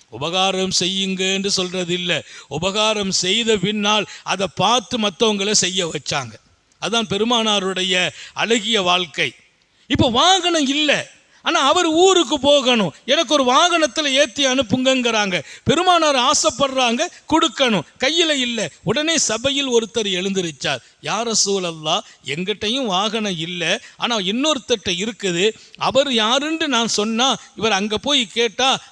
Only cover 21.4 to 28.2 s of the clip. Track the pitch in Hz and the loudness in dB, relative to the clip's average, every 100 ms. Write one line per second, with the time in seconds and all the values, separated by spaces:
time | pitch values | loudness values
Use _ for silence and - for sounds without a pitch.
21.4 | 196 196 175 160 151 185 - - 123 143 | 0 0 -2 -6 -2 -2 -4 -14 -8 -6
22.4 | 185 208 214 262 240 185 214 220 208 170 | -4 -4 -4 -2 -2 0 -2 -2 -4 -4
23.4 | 160 180 165 214 - - 214 226 185 226 | -6 -4 -2 -2 -6 -6 -4 -2 -2 -2
24.4 | 302 285 - 233 - 175 220 214 190 170 | 0 -2 -2 -4 -2 -4 -4 -4 -4 0
25.4 | 208 214 - - 151 240 277 233 214 269 | 0 -2 -12 -4 0 2 2 0 2 0
26.4 | 302 320 311 233 226 - 214 226 262 214 | 0 -2 0 0 0 -2 -2 0 0 -2
27.4 | - - 214 196 208 214 269 285 | -6 -4 -2 0 -2 -4 0 0